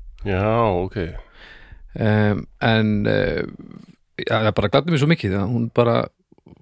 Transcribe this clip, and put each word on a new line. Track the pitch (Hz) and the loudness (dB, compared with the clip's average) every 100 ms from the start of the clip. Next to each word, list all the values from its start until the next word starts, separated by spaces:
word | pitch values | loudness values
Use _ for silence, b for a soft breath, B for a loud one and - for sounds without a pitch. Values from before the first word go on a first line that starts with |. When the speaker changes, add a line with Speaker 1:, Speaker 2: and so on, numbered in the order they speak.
| - - | -20 -10
Speaker 1:
Já, | 104 95 107 113 113 | -4 0 2 2 2
ok. | 90 95 104 82 82 B B B B B B - | 0 -2 -4 -6 -8 B B B B B B -16
Speaker 2:
Em, | - 110 107 104 95 - - | -2 2 4 2 0 -6 -4
en, | 117 110 107 104 | 0 2 2 0
eh, | 110 104 90 80 - - - - - - _ - | 0 0 0 -4 -6 -10 -18 -20 -20 -20 _ -12
já, | - 110 | -2 0
það | 110 - | 2 0
bara | 101 | 2
gladdi | 143 156 | 0 2
mig | 156 | 2
svo | 147 | 2
mikið, | 165 101 98 | 2 0 -2
það. | 101 | 0
Hún | 120 117 - | -2 0 0
bara | 120 120 - - _ _ - - | 2 2 -2 -8 _ _ -20 -20